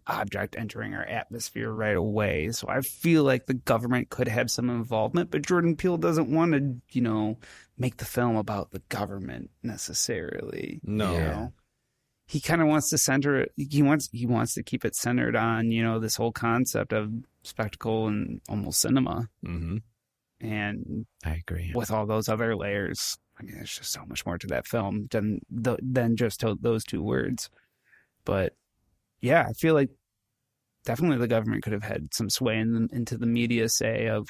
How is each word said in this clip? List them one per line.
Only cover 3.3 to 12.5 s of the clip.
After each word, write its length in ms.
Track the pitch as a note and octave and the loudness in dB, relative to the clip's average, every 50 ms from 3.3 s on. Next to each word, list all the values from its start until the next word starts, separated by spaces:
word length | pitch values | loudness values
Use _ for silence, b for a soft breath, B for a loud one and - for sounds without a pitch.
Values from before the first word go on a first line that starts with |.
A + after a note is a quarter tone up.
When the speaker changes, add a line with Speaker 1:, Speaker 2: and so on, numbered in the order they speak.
| B2+ B2+ - | 4 2 2
Speaker 1:
the 80 | - B2+ | -2 -4
government 540 | B2 - - A#2+ A2+ B2 A#2 B2+ B2 - - | -2 2 2 2 2 2 2 0 0 0 -2
could 180 | - - B2+ | -2 -2 0
have 240 | A#2 A2 B2 B2 A2+ | 0 2 0 0 0
some 180 | - - B2 B2 | 0 0 0 0
involvement, 640 | B2 A#2 A2+ B2 A#2 A2 G#2+ A2 - E3+ E3 - | 0 -2 -2 0 0 0 2 2 2 0 0 0
but 100 | - D3+ D3 | -2 -2 0
Jordan 340 | - F3+ F3 E3+ E3+ D#3+ | 2 4 4 4 4 2
Peele 200 | - - F3+ F3 | 2 2 0 2
doesn't 320 | E3 E3 E3+ D#3+ D#3+ D#3+ A2+ | 2 2 2 4 2 2 2
wanna, 460 | D3+ D#3+ E3 E3+ D#3 C#3 C#3+ C#3 B2 A#2+ - _ | 4 4 4 4 4 2 2 0 -4 -6 -8 _
you 100 | - B2+ | 0 0
know, 380 | A#2+ A2+ G#2+ A2 G#2+ G#2+ A2+ - B B B B B B _ | 2 2 2 2 0 0 -2 -6 B B B B B B _
make 200 | - B2+ B2+ - | -2 -2 -2 -2
the 80 | - - | -4 -8
film 300 | - - B2 A#2+ A#2+ A2+ | -4 -2 0 2 2 2
about 340 | G#2+ G#2 A2 G#2 G2+ - - | 0 0 -2 -4 -4 -4 -6
the 140 | - F#2+ - - | -10 -12 -10 -8
government 600 | - G2+ G#2 F#2 G2 G2 F#2+ C2 B1 - - - _ _ - | -4 -4 -4 -4 -6 -8 -8 -8 -8 -10 -12 -14 _ _ -8
necessarily, 1160 | A#2 G#2+ - - - - - - - A#2 F2+ D#2+ - - - - - - G1+ - G1+ - - - | -8 -6 -6 -8 -4 -2 -2 0 0 0 -2 -4 -6 -6 -6 -6 -6 -6 -8 -8 -8 -8 -8 -6
Speaker 2:
No. 280 | - G#2 G#2+ G#2 F#2 F2 | -2 0 0 2 2 2
Speaker 1:
you 40 | |
Speaker 3:
Yeah. 140 | E2+ D#2+ D2+ | 2 0 0
Speaker 1:
know? 220 | D2 G#2 A#2 B2 - _ _ _ _ _ _ _ _ _ _ _ _ _ _ | -2 -2 -6 -8 -10 _ _ _ _ _ _ _ _ _ _ _ _ _ _
He 120 | - - C#3+ | -6 -4 -4
kinda 260 | - - | 0 2